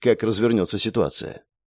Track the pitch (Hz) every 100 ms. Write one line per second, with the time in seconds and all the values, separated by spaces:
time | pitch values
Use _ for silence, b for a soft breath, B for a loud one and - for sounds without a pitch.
0 | 123 110 110 104 117 113 90 101 110 113
1 | 73 - - - _ _